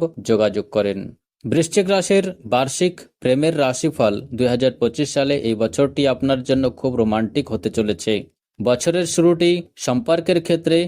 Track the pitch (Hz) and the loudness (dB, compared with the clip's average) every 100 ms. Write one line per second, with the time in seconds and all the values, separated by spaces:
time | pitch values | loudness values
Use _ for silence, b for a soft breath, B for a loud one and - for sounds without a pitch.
0 | 165 165 98 110 107 98 98 107 101 98 | -2 -6 0 2 2 0 -4 -2 -2 -2
1 | 95 - _ _ - 131 165 208 185 196 | -8 -16 _ _ -4 0 0 0 0 0
2 | 180 196 190 180 110 123 131 - 180 175 | 2 0 0 -6 -2 0 0 0 -2 -4
3 | - _ - 131 156 160 135 127 131 - | -20 _ 0 2 2 2 0 0 -2 2
4 | 113 101 - 117 123 120 131 120 120 117 | 0 0 -6 -2 0 2 0 0 -2 -2
5 | 143 - 139 143 113 110 110 - 143 135 | -4 0 0 0 -2 0 -2 0 0 2
6 | 139 123 131 135 123 135 131 - 135 123 | 0 0 0 -2 0 0 0 -2 -4 0
7 | 110 107 110 139 135 110 104 107 107 104 | 0 2 0 -2 -4 -4 -4 -2 -2 -2
8 | - 104 - _ _ - 110 123 - 170 | -2 -4 -4 _ _ -6 0 0 0 -2
9 | 170 - 170 165 170 175 170 - - 123 | -2 2 2 4 2 0 -4 -10 -2 -2
10 | 120 170 165 175 165 165 165 165 | 0 -2 2 0 0 -2 2 0